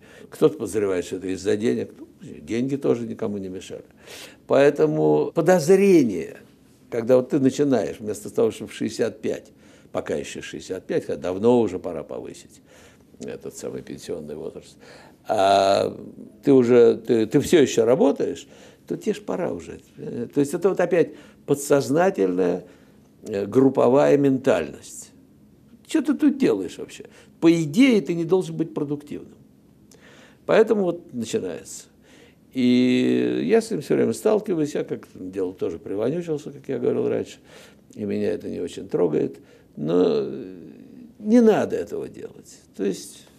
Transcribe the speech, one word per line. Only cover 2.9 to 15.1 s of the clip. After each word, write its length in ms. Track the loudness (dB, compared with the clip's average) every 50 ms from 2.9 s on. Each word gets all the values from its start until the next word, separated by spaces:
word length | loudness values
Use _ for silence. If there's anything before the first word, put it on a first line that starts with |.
| -2 -2 -4
никому 320 | -8 -8 -8 -8 -8 -6 -8
не 100 | -10 -10
мешали. 360 | -12 -14 -14 -14 -16 -16 -16 -20 _ _ -20 -20 -20 -20 -20 -20 -20 _ _
Поэтому 840 | 0 4 4 6 4 4 4 2 2 2 2 2 4 4 2 0 0 -2
подозрение, 1040 | 0 2 4 4 4 6 6 6 6 6 6 6 6 6 4 0 -4 -8 -10 -12 -16 -20 -20 _ _ _ _ _ _ _ -10
когда 260 | -8 -4 2 4 4
вот 140 | 4 4 2
ты 80 | 0 2
начинаешь, 580 | 2 2 2 0 0 0 2 0 0 -4 -6 -8
вместо 280 | -8 -10 -10 -10 -12 -6
того, 200 | -2 0 0 0
чтобы 200 | -2 -4 -12 -14
в 40 | -8
шестьдесят 460 | -8 -8 -6 -4 -4 -4 -4 -6 -6
пять, 300 | -6 -6 -6 -6 -10 -16 -20 _ -20 -20 -20 -20 -20 _
пока 220 | -10 -8 -6 -4 -6
ещё 260 | -6 -6 -8 -12 -14
шестьдесят 440 | -14 -12 -14 -14 -12 -12 -12 -10 -8
пять, 200 | -4 -4 -4 -4
хотя 100 | -4 -8 -6
давно 400 | -6 -6 -4 0 2 4 4 4
уже 180 | 2 0 -2 -6
пора 240 | -8 -8 -10 -10
повысить 580 | -10 -10 -12 -12 -12 -14 -16 -20 -20 -20 -20 -20 _ _ -20 -20 -20 -20 _ _ _ _ -20 -16 -14
этот 320 | -12 -12 -12 -14 -14 -14
самый 240 | -12 -12 -12 -12 -12
пенсионный 520 | -12 -14 -14 -12 -10 -10 -10 -10 -10 -12 -12
возраст, 420 | -12 -12 -12 -12 -14 -18 -20 -20 -20 -20 -20 -20 -20 -20 -20